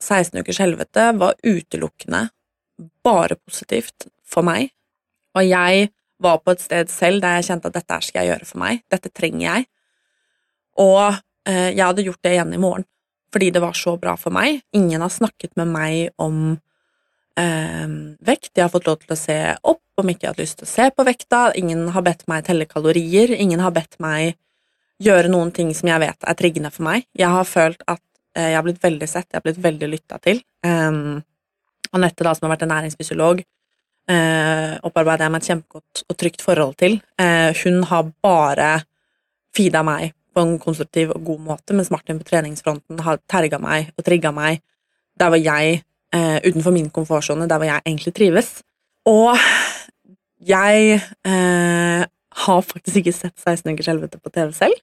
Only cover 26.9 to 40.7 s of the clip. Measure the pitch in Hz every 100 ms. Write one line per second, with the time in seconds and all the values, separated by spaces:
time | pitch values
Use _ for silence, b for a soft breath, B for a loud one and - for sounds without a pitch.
26.9 | 214 - - 175 180 185 180 160 170 -
27.9 | 170 _ _ _ - 165 160 165 175 180
28.9 | 151 156 175 - 170 160 170 175 156 151
29.9 | 156 - - - 233 - _ 175 170 156
30.9 | 156 147 147 - _ _ _ _ _ -
31.9 | 185 180 - 170 160 160 160 160 156 156
32.9 | 156 156 160 160 180 - _ _ _ _
33.9 | _ - 175 160 160 156 156 156 151 170
34.9 | - 160 160 156 160 - 170 - 156 _
35.9 | - - 180 170 - - 160 139 - 180
36.9 | 214 - - 180 165 160 160 180 180 175
37.9 | 170 160 - 202 170 147 143 151 160 156
38.9 | _ _ _ _ _ _ - 185 160 156
39.9 | 151 165 - _ - 170 165 170